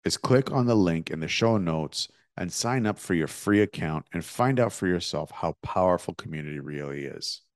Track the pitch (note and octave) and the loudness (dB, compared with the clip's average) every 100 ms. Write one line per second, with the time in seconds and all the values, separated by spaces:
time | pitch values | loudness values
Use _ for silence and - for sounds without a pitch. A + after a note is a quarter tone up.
0 | - - - B2+ C#3 C#3 A#2+ A2+ F2+ E2 | -2 -4 4 4 4 2 4 6 4 2
1 | E2 D#2+ D#2 - A2+ A2 F2 D#2+ D2+ - | -2 -6 -4 2 2 2 2 0 -2 -6
2 | - _ _ - F2 - A#2 C3 G#2+ G2 | -10 _ _ -8 -6 -4 -2 0 0 -2
3 | - F2 D2+ - - G#2 G2+ - D#2+ D#2 | 0 0 0 -2 2 4 4 0 -4 -4
4 | - E2+ - - B2 B2+ A2+ - F#2+ F2 | -4 -8 -8 0 2 2 0 0 0 0
5 | - D2+ D#2 - E2 D#2 - G2 F#2 F2+ | 0 -6 -6 -4 -4 -4 -4 2 2 2
6 | - E2+ D#2 D#2 D2+ D2 C#2 D2 C#2+ C#2 | -2 -10 -10 -10 -8 -10 -8 -8 -8 -8
7 | C#2 - - - _ | -10 -10 -10 -10 _